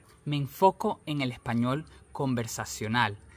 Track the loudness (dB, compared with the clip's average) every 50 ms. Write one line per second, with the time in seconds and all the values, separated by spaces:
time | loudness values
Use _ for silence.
0 | _ -20 -20 -12 _ -4 -2 -2 -2 -4 0 4 4 4 4 4 -2 -4 -4 -4
1 | _ -6 -4 -2 -2 -4 -4 -6 _ -2 0 2 2 2 0 -2 -6 -10 -18 -20
2 | -20 _ -6 -4 -2 0 0 -2 -2 -4 -6 -8 -8 -8 -8 -8 -4 0 2 2
3 | 2 2 0 -6 -14 -20 -20